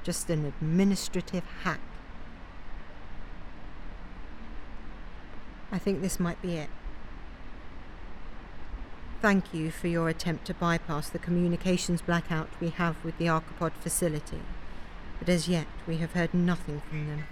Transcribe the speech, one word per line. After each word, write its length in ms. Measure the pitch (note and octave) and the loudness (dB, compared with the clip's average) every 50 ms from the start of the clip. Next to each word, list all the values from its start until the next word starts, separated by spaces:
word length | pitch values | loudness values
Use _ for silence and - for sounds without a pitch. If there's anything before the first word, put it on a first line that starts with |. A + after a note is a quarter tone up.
| - | 0
Just 260 | - E3+ - - - | 0 0 0 2 2
an 160 | E3+ D#3 D3+ | 2 2 2
administrative 1000 | C#3+ - - D#3+ D#3 E3 F3+ G3 G3+ G3 F#3 - - - F#3 F3 - - F3+ E3+ - - - - | 0 0 0 2 4 6 8 8 8 6 4 2 0 0 0 0 0 -2 -2 -2 -2 -6 -2 0
hack. 160 | F#3+ D3+ - - - - - - - - - - - - - - - - - - - - - - - - - - - - - - - - - - - - - - - - - - - - - - - - - - - - - - - - - - - - - - - - - - - - - - - - - - - - - - - | 0 0 0 -4 -6 -8 -10 -10 -10 -8 -8 -8 -8 -8 -10 -12 -12 -10 -6 -4 -4 -4 -4 -6 -8 -8 -8 -6 -4 -4 -4 -4 -6 -6 -6 -6 -8 -6 -6 -6 -6 -6 -6 -6 -6 -6 -6 -8 -8 -6 -6 -6 -6 -6 -6 -6 -6 -4 -4 -4 -4 -6 -6 -6 -6 -6 -6 -8 -8 -8 -8 -8 -6 -6 -6 -6 -6 -8 -8 -6 -4
I 80 | G#3+ F3+ | -4 0
think 220 | - G3+ G3 E3+ | 2 2 2 2
this 180 | F3+ F#3 - - | 2 0 2 2
might 220 | F3+ E3+ - - | 2 0 0 -2
be 160 | - F3+ E3+ | -2 -2 -2
it. 120 | D#3+ D3+ - - - - - - - - - - - - - - - - - - - - - - - - - - - - - - - - - - - - - - - - - - - - - - - - - - - | -2 -2 -4 -4 -4 -4 -6 -6 -4 -6 -6 -8 -8 -10 -10 -10 -8 -8 -8 -8 -8 -8 -8 -8 -8 -8 -10 -8 -8 -6 -6 -6 -4 -4 -4 -6 -6 -8 -6 -6 -4 -4 -4 -4 -6 -6 -6 -6 -6 -6 -6 -2 4
Thank 320 | - G#3+ G3 F#3+ F3 - - | 6 8 8 8 6 2 -2
you 180 | E3 D#3 D#3+ | -2 0 0
for 160 | - - - | -2 0 0
your 220 | F3 E3+ E3 E3 E3 | 2 4 4 4 4
attempt 360 | E3 E3 - F3 D#3+ - - | 2 2 2 0 0 0 -2
to 80 | - F3 | -4 -2
bypass 560 | - F3 E3+ E3+ E3 - - D#3+ D3 - - | 2 2 4 4 2 2 0 -2 0 -2 -2
the 100 | - E3+ | -4 -4
communications 800 | - F3 F3 F3 F3 F3 E3+ F3 - F#3 F3+ F3+ - - F3 E3+ | 0 2 4 4 4 4 2 2 4 4 4 4 4 2 0 2
blackout 480 | - - E3+ E3+ D#3+ - E3+ D#3 D#3+ - - - | 4 4 2 2 4 2 0 0 0 -2 -4 -2
we 100 | F3 E3+ | -2 -2
have 340 | D#3 - F3 E3+ D#3+ - - | 2 2 2 2 2 0 -4
with 140 | E3 D#3+ | -6 -2
the 120 | - E3 E3+ | 2 4 4
Archipod 440 | E3 D#3+ D#3+ - - - E3+ D#3+ - | 4 4 2 -2 -4 0 0 0 0
facility, 680 | - - E3+ - - F3+ E3+ D3+ D3+ - - - - - - - - - - - - - - - - - - - - | 0 -2 0 2 4 2 2 2 0 -4 -4 -6 -6 -4 -4 -4 -4 -4 -4 -4 -4 -6 -6 -8 -8 -8 -6 -6 -2
but 100 | - D#3+ | 4 6
as 180 | F3+ E3+ D3+ | 6 6 6
yet 200 | E3+ F3+ E3 D3 - - - - | 4 4 2 2 -2 -6 -8 -2
we 100 | - E3 | -2 0
have 160 | D#3+ E3 D#3 - | 0 0 0 2
heard 200 | F#3 E3+ E3 - | 2 2 4 4
nothing 480 | F3 F3 F3 F3+ - - - D3 D3 - - | 6 6 6 4 4 2 -4 -4 -4 -4 -4
from 180 | D#3 D3+ D3+ | -4 -2 -2
them. 160 | D3+ D3 D3+ D3+ - | -2 -2 -4 -4 -6